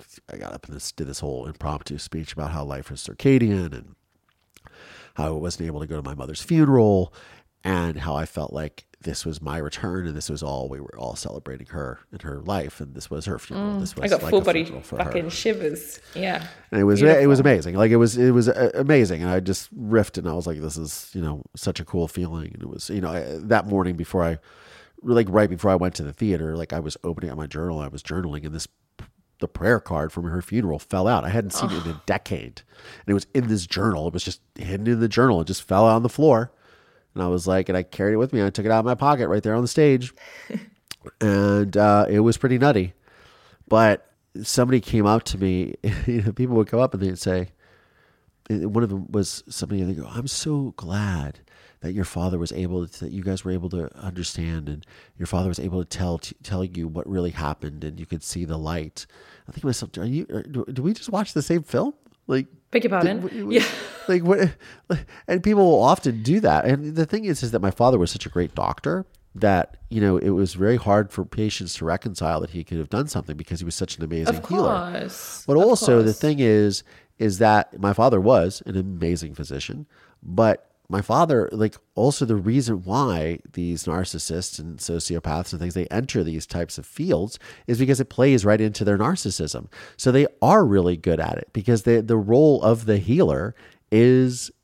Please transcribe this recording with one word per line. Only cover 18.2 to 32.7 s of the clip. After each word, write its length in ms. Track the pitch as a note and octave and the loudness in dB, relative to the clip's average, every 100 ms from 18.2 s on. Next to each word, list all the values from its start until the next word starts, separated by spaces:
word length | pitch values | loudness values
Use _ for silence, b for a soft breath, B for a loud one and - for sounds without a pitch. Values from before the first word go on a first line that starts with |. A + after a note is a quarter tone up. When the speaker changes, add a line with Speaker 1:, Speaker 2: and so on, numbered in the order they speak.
| B2+ | 4
Speaker 1:
was, 160 | B2 A#2 | 6 4
uh, 240 | - A#2+ - | 4 2 2
amazing. 460 | C#3 D3+ G#2+ E2 | 4 6 4 2
And 80 | F2 | 0
I 120 | F#2 | 0
just 320 | F#2 F#2+ - - | 0 -4 -6 -12
riffed, 400 | G#2+ A2+ G2+ - | 0 2 2 -2
and 100 | E2+ | -6
I 60 | |
was 140 | D#2+ E2+ | -4 -4
like, 140 | D#2 | -6
"This 160 | D2+ D#2+ | -8 -8
is, 320 | D#2 - - | -8 -10 -12
you 80 | F#2 | -6
know, 220 | D#2+ D2+ - | -6 -6 -10
such 280 | - - F2 | -8 -6 -6
a 40 | F2 | -6
cool 220 | F2+ E2 | -4 -2
feeling." 440 | - F2+ D#2+ D#2+ | -4 -6 -8 -10
And 100 | E2+ | -12
it 60 | E2 | -14
was, 200 | - - | -12 -8
you 120 | G2+ | -6
know, 80 | F2+ | -4
I, 160 | F2 B1+ D#2+ | -4 -6 -8
that 280 | G#2+ A2 F#2 | 2 2 2
morning 300 | G2 F2+ E2+ | 0 0 -2
before 260 | E2+ F#2+ | -4 0
I, 160 | E2+ D#2+ b b b b b _ | 0 -2 b b b b b _
like, 260 | - A#2+ G2+ | 2 2 4
right 200 | G2+ G#2 | 4 2
before 220 | F2 G#2 | 2 2
I 40 | F#2 | 2
went 200 | F2+ - | 0 -4
to 80 | |
the 100 | C#2+ | -8
theater, 420 | C#2+ G#2+ F2 D#2+ D#2+ | -4 -2 -2 -2 -6
like, 160 | E2 | -6
I 80 | E2 | -8
was 160 | D2+ - | -8 -8
opening 260 | F2 D#2+ F2 | -8 -6 -8
up 60 | C#2 | -8
my 100 | D2+ | -10
journal, 320 | D2 F2 D#2+ | -6 -6 -6
I 80 | D2 | -8
was 140 | C#2+ | -12
journaling, 420 | - E2 F2 D2 D2+ | -8 -6 -6 -6 -8
and 100 | D#2 | -10
this, 140 | - _ _ - - _ _ _ | -12 _ _ -20 -20 _ _ _
the 100 | - | -10
prayer 320 | - F#2+ A#2 | -2 0 0
card 320 | - E2 D#2 | 0 -4 -4
from 100 | - | -6
her 180 | F2 F2 | -6 -6
funeral 380 | - A2 G2+ D2+ | -4 -4 -2 -4
fell 300 | - F#2+ F#2+ | -4 -2 0
out. 160 | A2+ E2 | 0 0
I 40 | |
hadn't 220 | A2 G2+ | -2 -4
seen 200 | - F#2+ | -4 -4
it 120 | E2+ E2 | -4 -6
in 60 | |
a 40 | D#2 | -8
Speaker 2:
Ugh. 60 | - | -6
Speaker 1:
decade. 560 | F2+ - D#2 A#1+ - B | -6 -6 -10 -10 -20 B